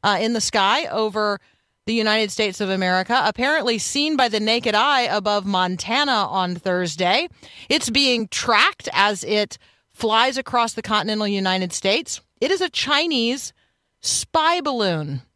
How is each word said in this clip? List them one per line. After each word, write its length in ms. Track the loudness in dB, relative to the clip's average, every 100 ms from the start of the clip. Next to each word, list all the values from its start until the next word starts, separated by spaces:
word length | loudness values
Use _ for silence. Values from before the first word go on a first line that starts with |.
uh, 140 | 2 2
in 140 | 0
the 80 | 0
sky 460 | 0 2 2 2 0
over 520 | -2 -2 0 -2 -2 _ _ _ _ -4
the 80 |
United 380 | 0 2 2 0
States 300 | 0 -2 -2
of 80 | -2
America, 500 | 0 2 0 2 2
apparently 540 | 2 0 0 0 0 -2
seen 380 | -2 -2 0 2
by 140 | 2
the 100 | 2
naked 340 | 0 0 2
eye 280 | 2 2 2
above 440 | 2 0 0 -2 0
Montana 680 | 0 0 -2 -2 0 2
on 440 | 0 0 -2 -2 -2
Thursday. 720 | -2 -2 -2 -2 2 2 0 -10 -20 -20 -2
It's 200 | -2 0
being 380 | 0 2 0 -2
tracked 600 | -4 2 4 4 0 -6
as 300 | 0 2 0
it 340 | -2 -2 -2 -6 _ _ _
flies 460 | -6 0 2 2 0
across 360 | -2 0 0
the 80 | -4
continental 460 | -2 -2 0 -2 -2
United 460 | -2 0 -2 -2
States. 480 | -4 0 0 -2 -12 _ _
It 100 | -2
is 100 | 0
a 80 | -2
Chinese 840 | -4 0 0 2 0 0 -2 -8 _ _ _ _ _
spy 600 | -4 -4 -2 0 2 2
balloon. 600 | 0 0 0 0 -4 -8 -10